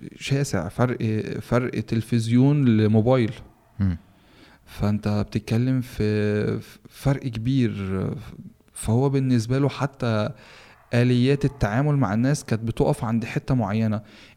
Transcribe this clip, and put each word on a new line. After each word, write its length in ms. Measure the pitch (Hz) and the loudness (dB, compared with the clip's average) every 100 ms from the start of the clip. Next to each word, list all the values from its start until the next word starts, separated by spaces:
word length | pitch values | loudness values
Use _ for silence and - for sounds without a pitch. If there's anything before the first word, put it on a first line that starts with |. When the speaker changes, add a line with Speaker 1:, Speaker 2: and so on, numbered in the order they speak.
| - - | -16 -10
Speaker 1:
شاسع، 520 | - 135 143 95 85 | -4 -2 -2 -4 -4
فرق، 540 | - 123 123 117 107 - 110 | 0 0 0 -2 -2 -4 -8
فرق 420 | - 120 127 - | -2 0 0 -4
تلفزيون 840 | 110 113 - 120 110 120 135 147 | -4 -4 0 -2 2 4 4 4
لموبايل. 680 | 131 110 107 110 107 131 110 - - _ _ - | 4 4 4 4 4 2 2 -4 -16 _ _ -2
Speaker 2:
مم. 180 | 98 85 - _ _ - - - - | -2 -2 -8 _ _ -20 -20 -20 -18
Speaker 1:
فانت 580 | - 101 104 104 104 104 | -4 -2 -2 -2 -2 -2
بتتكلم 520 | 113 - 113 127 131 | -6 -2 -2 0 -2
في 800 | 120 - 107 107 104 104 113 110 - - - | -4 -4 -2 0 0 -2 -2 -4 -8 -20 -20
فرق 340 | - 135 139 | -6 -2 -2
كبير. 840 | 135 110 113 135 117 101 95 95 101 - 107 - - - _ | -4 -6 -2 0 0 -2 -4 -4 -4 -6 -12 -18 -20 -20 _
فهو 360 | - - 113 139 | -8 0 2 2
بالنسبة 500 | 139 131 123 110 131 | 0 2 0 0 0
له 100 | 139 | 0
حتى 600 | - 139 - 120 110 107 - - - - - - | 0 -6 -4 -2 0 -2 -6 -18 -20 -20 -20 -2
آليات 500 | 120 123 123 123 143 | 2 4 4 4 2
التعامل 520 | 143 - 104 107 151 143 | 0 0 -2 0 2 2
مع 180 | 117 | 0
الناس 300 | 107 127 147 | 2 0 0
كانت 180 | - 110 | -2 -4
بتقف 420 | 113 - 143 147 | -2 0 0 0
عند 200 | 113 113 | -2 -2
حتة 300 | 110 - - | -2 -4 -2
معينة. 460 | 131 101 107 110 104 - - - | 0 0 0 0 -2 -6 -18 -20